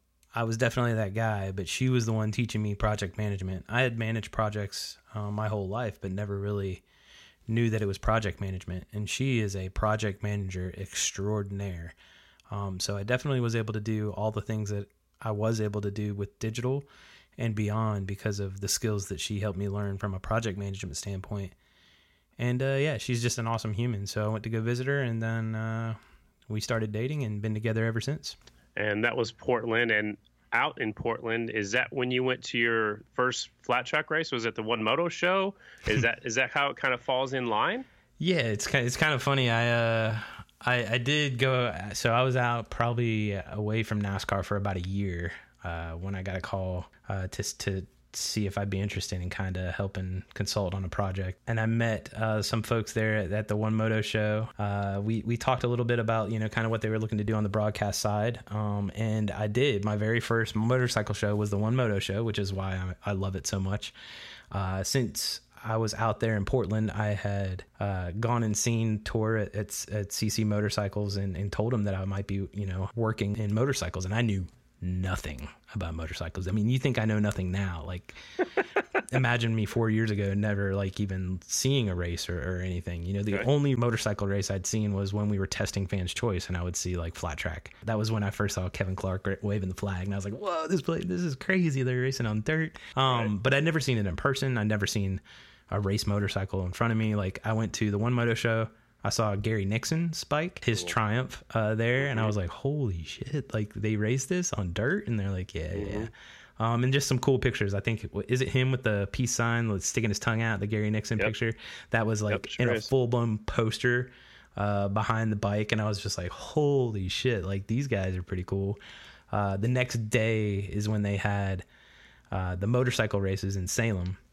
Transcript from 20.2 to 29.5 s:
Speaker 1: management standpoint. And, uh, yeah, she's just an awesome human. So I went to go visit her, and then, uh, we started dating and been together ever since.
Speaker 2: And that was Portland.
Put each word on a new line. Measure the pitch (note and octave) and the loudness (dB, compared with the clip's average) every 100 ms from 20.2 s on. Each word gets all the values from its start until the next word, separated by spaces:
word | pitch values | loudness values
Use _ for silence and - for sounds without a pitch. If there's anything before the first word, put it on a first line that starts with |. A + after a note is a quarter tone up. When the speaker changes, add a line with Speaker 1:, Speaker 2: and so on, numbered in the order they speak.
| - A2+ A2+ F#2+ | 0 0 0 -4
Speaker 1:
management | G2+ F#2+ F#2+ - | -4 -6 -6 -6
standpoint. | G2+ F#2+ - G#2 F#2+ - _ _ _ _ _ _ _ - | -6 -6 -6 -6 -6 -12 _ _ _ _ _ _ _ -4
And, | B2 B2 | 0 0
uh, | C3+ C#3 | 2 2
yeah, | D3 B2 | 2 0
she's | - A#2+ | 0 0
just | A#2+ - | 2 0
an | A2+ | 0
awesome | A2+ A2 | 0 0
human. | G2+ B2 G#2 G2+ | 0 0 -2 -2
So | G#2+ | -2
I | G#2+ | 0
went | A2 | 0
to | A2+ | -2
go | A2+ | -2
visit | A2+ A#2+ C3 | 0 0 0
her, | C#3+ | 0
and | B2 A2+ | 0 0
then, | A2+ A2+ A2+ A2 | 0 -2 -2 -2
uh, | A2+ A2+ A2+ A2 - - _ _ - | -2 -2 -4 -6 -12 -20 _ _ -6
we | A2 | -4
started | - A2+ A2 | 0 0 0
dating | G#2 B2+ D3+ | -2 -2 -2
and | A#2 G#2 | -2 -2
been | A2 | -2
together | G#2+ A2+ A2 A2+ | 0 0 2 2
ever | A2+ | 0
since. | C3+ D3+ - - - _ _ - | -2 -4 -6 -14 -20 _ _ -4
Speaker 2:
And | G#2+ G#2 | 0 2
that | A#2 A#2+ | 2 2
was | A2+ | -2
Portland. | - - | -2 0